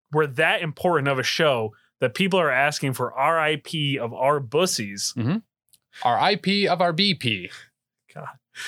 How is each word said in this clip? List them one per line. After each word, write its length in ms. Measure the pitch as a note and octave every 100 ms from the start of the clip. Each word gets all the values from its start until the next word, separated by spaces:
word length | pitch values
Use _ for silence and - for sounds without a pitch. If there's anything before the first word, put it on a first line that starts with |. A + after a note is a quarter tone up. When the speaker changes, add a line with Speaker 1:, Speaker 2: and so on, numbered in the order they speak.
| -
Speaker 1:
we're 140 | D3 D3
that 340 | B2+ D#3+ G3+
important 460 | E3 - F3+ D#3+ C#3
of 100 | C3
a 40 |
show 500 | A#2+ - D#3+ B2 G#2+ - _ -
that 140 | B2+ -
people 240 | F#3+ F#3
are 100 | D#3
asking 440 | B2+ C#3+ C#3+ C#3
for 200 | B2+ B2
our 240 | C3 C#3+ E3
I 180 | D3+ D3+
P 420 | - E3 C#3+ C3+
of 140 | A#2
our 260 | A#2+ C3 D3
bussies. 760 | A#2+ D3 F3+ - G#2 G2+ - B2
Speaker 2:
Mm-hmm. 200 | A#2 G#3+ - _ _ _ _ -
Our 140 | A#2 A2+
I 180 | E3+ G#3
P 320 | F#3+ G3+ G3
of 120 | F3
our 100 | F3
B 200 | D#3+ G3+
P. 360 | E3+ - G2+ F2+ - - _ _ _ _
Speaker 1:
God. 140 | - - - _ -